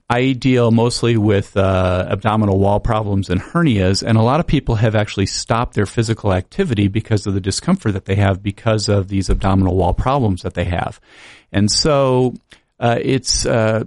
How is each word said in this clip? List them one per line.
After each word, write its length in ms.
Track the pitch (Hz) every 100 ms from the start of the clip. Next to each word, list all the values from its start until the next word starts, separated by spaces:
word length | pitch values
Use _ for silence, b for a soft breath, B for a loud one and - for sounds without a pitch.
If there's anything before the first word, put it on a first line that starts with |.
| -
I 220 | 120 131
deal 400 | 123 131 123 117
mostly 460 | 113 120 - 117 117
with, 400 | 104 98 - 101
uh, 480 | 95 92 92 90 92
abdominal 520 | 98 110 107 104 98
wall 200 | 98 101
problems 500 | - 110 104 98 95
and 120 | 87
hernias, 600 | - 170 160 101 92 98
and 160 | 117 113
a 60 |
lot 160 | 113 147
of 80 | -
people 280 | 143 - 107
have 200 | 110 107
actually 300 | 104 - 98
stopped 480 | - - 113 123
their 140 | 113 101
physical 440 | - 110 107 104
activity 560 | 90 - - 185 104 98
because 400 | 107 - 107 104
of 60 |
the 80 | 98
discomfort 500 | 98 - - 190 110
that 120 | 95 -
they 100 | 98
have 260 | 98 98
because 460 | 101 - 120 110 104
of 220 | 101 95
these 200 | 98 92
abdominal 460 | - 98 95 92 92
wall 180 | 87
problems 500 | - 127 143 110 92
that 100 | 92
they 120 | 90 87
have. 360 | 85 - - B B B B B
And 180 | 101 104
so, 640 | - 160 143 131 127 127 - _ b b -
uh, 180 | 117 117
it's, 460 | 123 135 - - 131
uh, 380 | 123 110 110